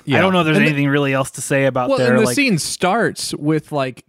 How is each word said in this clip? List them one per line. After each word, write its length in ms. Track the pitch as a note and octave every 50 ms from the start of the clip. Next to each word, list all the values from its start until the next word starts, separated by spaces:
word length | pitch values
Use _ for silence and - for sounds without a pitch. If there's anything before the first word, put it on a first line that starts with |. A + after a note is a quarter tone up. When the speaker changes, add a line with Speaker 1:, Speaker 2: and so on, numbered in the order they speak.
| -
Speaker 1:
Yeah. 120 | D3 C3 D3
Speaker 2:
I 40 |
don't 100 | F3+ F#3+
know 80 | F#3 F3+
if 60 | E3
there's 120 | D#3 D#3 D3+
Speaker 1:
And 80 | D3
the 40 | D#3
Speaker 2:
anything 180 | D3 C#3+ C#3+ C#3+
really 260 | C#3 D3 C#3+ C3+ C3+
else 180 | C3+ C3+ -
to 100 | - -
say 240 | - - D3 C3+ C3+
about 240 | C3+ B2+ C3 B2 C3
Speaker 1:
Well, 80 | - -
Speaker 2:
their, 140 | B2+ A#2+
Speaker 1:
and 80 | - -
the 60 | - -
Speaker 2:
like 80 | -
Speaker 1:
scene 220 | C#4 C#4 C4 G3 D3
starts 760 | - - - - - F3+ G3+ A#3 G3+ C#3+ - - - - -
with, 360 | - C#3+ D3+ D#3+ D3+ - -
like, 320 | D3+ C#3+ C3+ C3 B2 - -